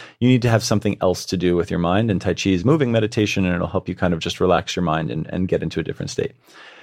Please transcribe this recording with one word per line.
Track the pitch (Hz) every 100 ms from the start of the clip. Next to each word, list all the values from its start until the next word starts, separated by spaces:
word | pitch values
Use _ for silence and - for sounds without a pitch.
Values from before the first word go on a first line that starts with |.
| - -
you | 123
need | 127
to | 120
have | 113
something | - 101 104 92
else | 92 87 -
to | 92
do | 90 87
with | 82
your | 85
mind. | 87 95 117
And | 90
Tai | 98
Chi | 82 98
is | 92 104
moving | 160 123
meditation, | 113 107 - 104 - 92
and |
it'll | 87 87
help | 95 -
you | 90
kind | 92
of | 82
just | 85 -
relax | 92 82 - -
your |
mind | 85 80 80
and, | 69 78
and | 90 92
get | 87
into | 80 -
a |
different | - - -
state." | - - - _ - - -